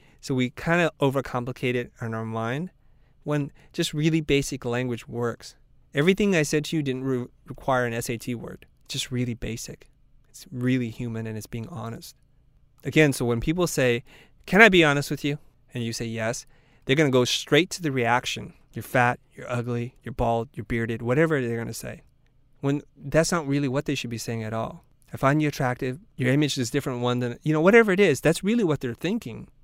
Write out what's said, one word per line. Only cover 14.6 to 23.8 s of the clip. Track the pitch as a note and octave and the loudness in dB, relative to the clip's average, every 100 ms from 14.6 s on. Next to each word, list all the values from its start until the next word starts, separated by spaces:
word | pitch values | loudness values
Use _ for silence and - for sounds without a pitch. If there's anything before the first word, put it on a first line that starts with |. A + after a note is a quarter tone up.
I | A3+ | 8
be | F#3 | 8
honest | D#3 C#3+ C#3 | 6 4 -2
with | C#3 | -4
you?" | D3 D3 - _ _ | -4 -6 -10 _ _
and | B2+ | -8
you | A#2 | -6
say | A2+ A#2 | -6 -6
yes, | A2+ A2 B2 - - _ _ - | -4 -4 -6 -10 -20 _ _ 0
they're | C3+ | 2
gonna | D3 | 4
go | B2+ B2 | 4 2
straight | - - D3 F3+ | 0 2 2 2
to | - | -2
the | D#3+ | -4
reaction. | C3 A#2 B2 - - - - _ | -2 2 0 0 -8 -10 -16 _
"You're | A#2+ | -14
fat, | - C3 B2 B2 _ - | -2 2 2 0 _ -16
you're | B2+ | -8
ugly, | B2 A#2+ A#2+ A#2 - | -6 -4 -6 -6 -10
you're | - | -10
bald, | - A#2 A#2 A2+ | -2 0 0 -4
you're | - | -10
bearded," | A2 A#2 A2+ A2+ | -6 -4 -4 -4
whatever | A#2 B2+ E3 D3 | -2 2 2 2
they're | A#2+ A#2 | -2 -4
gonna | A#2 | -6
say. | A#2 B2 A#2 - _ _ _ _ _ | -10 -12 -14 -20 _ _ _ _ _
When | C#3 C#3+ - - | -2 -2 -6 -14
that's | C#3 D3+ D#3+ | 0 2 2
not | F3 C#3 | 0 0
really | C#3+ C#3+ | 0 0
what | C3+ | -2